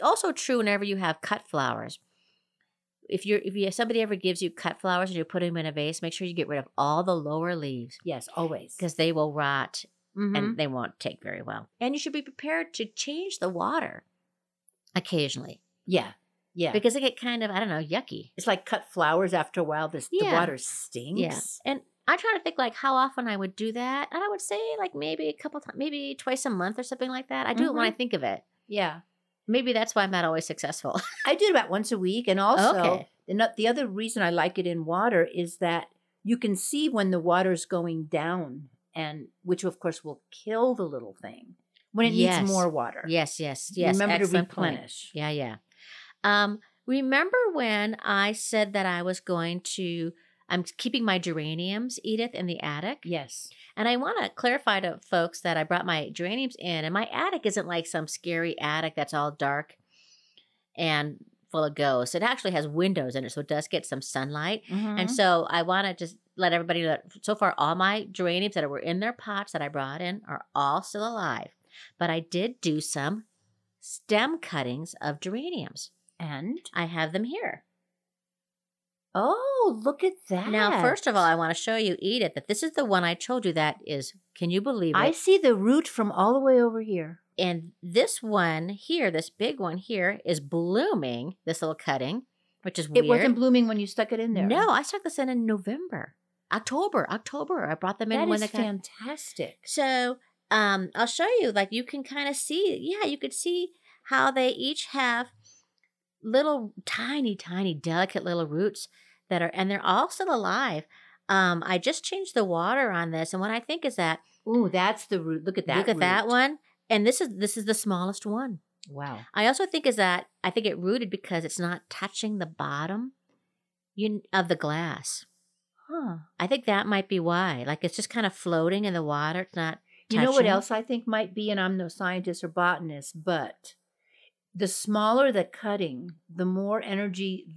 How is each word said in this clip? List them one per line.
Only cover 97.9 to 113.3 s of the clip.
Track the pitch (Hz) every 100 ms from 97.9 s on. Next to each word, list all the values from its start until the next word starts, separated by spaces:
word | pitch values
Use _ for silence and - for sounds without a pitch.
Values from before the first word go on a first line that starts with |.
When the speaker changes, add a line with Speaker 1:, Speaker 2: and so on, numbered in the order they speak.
| 202
Speaker 1:
them | 220
in | 226
Speaker 2:
That | 320
Speaker 1:
when | 214
Speaker 2:
is |
Speaker 1:
they | 214
cut. | 214
Speaker 2:
fantastic. | 220 196 - - 233 302 - - 143 -
Speaker 1:
So, | - - 269 254 247 254 _ _ -
um, | 214 208 196 185
I'll | - 233
show | - 359 480
you, | 277
like, | 202 196
you | 220
can | 247 285
kinda | 269 285 285
see, | 269 - 311 392 -
yeah, | 285 403 370
you | 285
could | 269
see | - 349 349 349 _ _ _ -
how | 269 269
they | 262 254
each | - 262 311 -
have | 277 254 233 247 _ _ _ _ _ _ _ _ _
little | 214 254 302 285 214 -
tiny, | - - 233 294 247
tiny, | 196 - 180 196
delicate | 156 165 165 185 185
little | 180 170 160
roots | 151 202 - - _ _ _ -
that | 180
are, | 170
and | - 190
they're | 202
all | - 190 339
still | - 381
alive. | 262 190 196 269 156 - - - _ -
Um, | 190 185 170 165
I | 180
just | 247 320
changed | - 381 381
the | -
water | 196 170 180 262 254
on | 175 170
this, | 160 160